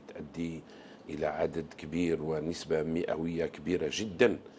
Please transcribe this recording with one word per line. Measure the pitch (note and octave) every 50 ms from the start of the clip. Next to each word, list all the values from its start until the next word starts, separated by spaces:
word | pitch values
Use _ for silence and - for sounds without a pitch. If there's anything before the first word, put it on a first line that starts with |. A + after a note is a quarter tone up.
| C#2+ -
تؤدي | - - D#2 C#2+ C#2+ E2 E2 E2 D#2+ D#2 - - - - - - - - - -
إلى | D#2 D2+ D#2
عدد | D2+ D2+ D#2 E2 D#2 D2+ E2 D#2 D2+ - -
كبير | D#2 D2+ D#2+ D#2+ - E2+ E2 D2+ D2+
ونسبة | D#2 D#2+ D2+ D2 E2 E2 - - - D#2+ D#2 D2+
مئوية | D#2+ E2 E2+ E2+ - - D#2 E2 E2+ E2 E2 E2
كبيرة | D2+ - - D2 D#2+ F2+ F2 D#2+ D2 -
جدا | - G#2+ A2 F2 - B2 A2+ F2 - - - -